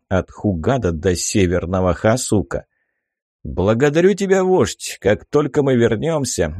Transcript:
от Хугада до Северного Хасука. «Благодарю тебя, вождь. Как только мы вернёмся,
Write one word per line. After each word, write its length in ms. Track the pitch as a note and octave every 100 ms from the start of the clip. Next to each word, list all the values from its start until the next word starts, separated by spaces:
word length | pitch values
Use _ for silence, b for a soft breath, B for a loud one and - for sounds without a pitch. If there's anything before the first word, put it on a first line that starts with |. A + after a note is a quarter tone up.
| _
от 220 | F#2+ -
Хугада 600 | - G#2 F2 D#2 C3+ F#2
до 240 | D#2+ F#2+ F2
Северного 800 | - G#2+ F#2 F2 E2 F#2 F#2
Хасука. 720 | E2+ A2 B2 - G#2+ E2+ - - _ _ _ _ _ _ _
«Благодарю 720 | - C2+ F#2+ A2+ D3 D3 F3+
тебя, 300 | G3+ G3 F#3+
вождь. 540 | F#3 F#3 A2+ - - -
Как 240 | G2 G#2+
только 380 | - C#3+ D3 D3+
мы 120 | C#3
вернёмся, 800 | B2+ A2+ A2 D3+ D#3+ B2+ - D#2+ F2